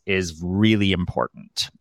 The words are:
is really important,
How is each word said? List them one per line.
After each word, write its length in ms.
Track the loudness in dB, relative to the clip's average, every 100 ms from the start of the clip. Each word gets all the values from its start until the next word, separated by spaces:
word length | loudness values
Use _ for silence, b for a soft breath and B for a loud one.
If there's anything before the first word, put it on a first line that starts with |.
| -4
is 360 | -2 -2 -6
really 480 | -4 2 4 4 2
important, 800 | 0 -2 -4 -6 -6 -14 -8 -8 -6